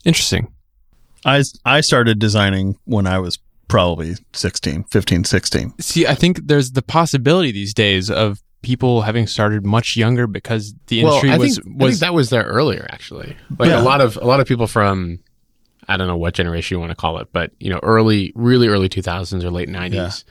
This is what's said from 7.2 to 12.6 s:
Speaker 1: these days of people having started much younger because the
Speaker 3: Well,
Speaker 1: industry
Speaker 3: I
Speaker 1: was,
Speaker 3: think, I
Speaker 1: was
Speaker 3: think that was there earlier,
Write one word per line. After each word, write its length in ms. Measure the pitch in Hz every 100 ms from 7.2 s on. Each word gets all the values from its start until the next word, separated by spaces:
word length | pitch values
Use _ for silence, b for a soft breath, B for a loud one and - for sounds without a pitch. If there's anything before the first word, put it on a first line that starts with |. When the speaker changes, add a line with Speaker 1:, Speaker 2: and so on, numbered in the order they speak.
| 123 175 156
Speaker 1:
these 220 | 101 101
days 360 | 110 104 95 95
of 300 | 90 107 101 - _
people 400 | 123 123 127 120
having 240 | 107 113 110
started 360 | - 107 107 101
much 300 | 113 113 117
younger 320 | 110 123 120
because 460 | 95 - 113 104 - -
the 160 | 113
Speaker 3:
Well, 100 | 156
Speaker 1:
industry 180 | 143 135
Speaker 3:
I 60 | 156
Speaker 1:
was, 220 | 285 247
Speaker 3:
think, 80 | - 135
I 40 | 131
Speaker 1:
was 80 |
Speaker 3:
think 60 | 202
that 120 | 175
was 160 | 170 123
there 120 | 123
earlier, 440 | - 110